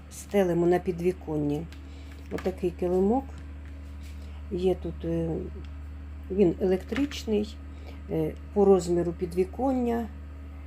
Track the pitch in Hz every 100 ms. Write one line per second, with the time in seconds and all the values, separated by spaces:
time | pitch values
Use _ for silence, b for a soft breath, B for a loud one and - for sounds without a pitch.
0 | - - - 202 180 170 170 180 190 170
1 | 175 180 - 151 147 147 165 - B B
2 | B B - - 190 180 175 - 175 185
3 | 196 262 - - - - - - B B
4 | B B B B - 175 185 175 170 -
5 | 165 165 165 165 180 - - - - -
6 | - - - 190 180 - 190 185 - 226
7 | 285 - - 208 214 - - B B B
8 | - 160 156 - - 208 196 190 170 175
9 | 170 170 180 175 185 - 269 254 240 233
10 | 226 - - - - -